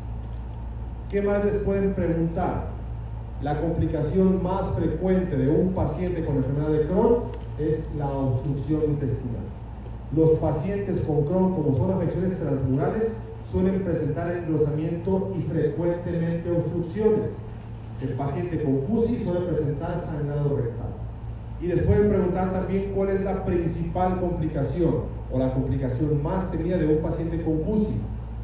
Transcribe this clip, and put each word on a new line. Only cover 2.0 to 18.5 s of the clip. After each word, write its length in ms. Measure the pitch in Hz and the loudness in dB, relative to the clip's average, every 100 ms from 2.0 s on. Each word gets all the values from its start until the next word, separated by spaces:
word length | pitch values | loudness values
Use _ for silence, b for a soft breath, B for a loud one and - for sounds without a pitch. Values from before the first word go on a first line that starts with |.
| 170 165 165 190 180 - - - - - - - - - | 0 2 0 0 -2 -2 -4 -6 -8 -8 -8 -8 -8 -6
La 180 | 139 147 | -2 0
complicación 800 | 165 165 160 151 143 185 190 185 | 0 0 0 0 0 4 4 4
más 260 | 180 190 185 - | 2 -2 -2 0
frecuente 600 | 165 - 185 185 175 143 | 0 0 2 2 2 2
de 140 | 131 | 4
un 240 | 180 185 | 4 2
paciente 500 | 175 151 143 180 160 | 2 0 0 -2 -2
con 140 | 156 139 | 0 0
enfermedad 320 | 131 143 151 | 0 0 2
de 180 | 156 151 | 2 2
Crohn 360 | 185 233 240 - - - - | 4 4 4 0 -8 -8 -4
es 260 | 156 156 156 151 | -2 -2 -2 -4
la 100 | 147 | -2
obstrucción 760 | 139 135 117 143 139 - 156 151 | 0 0 0 -2 -4 -2 0 0
intestinal. 540 | 139 135 117 120 113 - - - - - - - 151 | 0 -2 -2 -4 -6 -8 -10 -12 -12 -12 -12 -2 4
Los 160 | 160 | 6
pacientes 680 | - 156 147 190 202 190 180 | 6 2 0 -2 -2 -2 -2
con 220 | 156 147 | 0 0
Crohn, 320 | 147 185 185 156 | 2 4 2 2
como 200 | 143 123 | 2 2
son 160 | 185 | 2
afecciones 480 | 185 160 151 185 175 | 2 0 0 -2 0
transmurales, 800 | 156 131 135 135 - 214 226 - - - - | -2 0 2 2 2 2 0 -2 -10 -12 -4
suelen 300 | 185 185 190 | 0 2 2
presentar 500 | 180 160 147 160 175 | 0 0 0 -2 -2
engrosamiento 1000 | 175 160 151 147 147 165 170 190 190 190 175 | -2 0 2 2 2 -2 -2 0 0 0 -2
y 40 | |
frecuentemente 1080 | - 160 151 147 170 175 170 165 165 170 175 | -2 0 0 0 0 0 -2 -2 0 -2 0
obstrucciones. 800 | 170 156 170 165 190 220 202 151 - - - - - - - | 0 0 -2 -4 2 2 4 0 -6 -10 -12 -12 -12 -12 -8
El 120 | 131 | -4
paciente 500 | 127 139 175 170 | -2 -2 -2 -2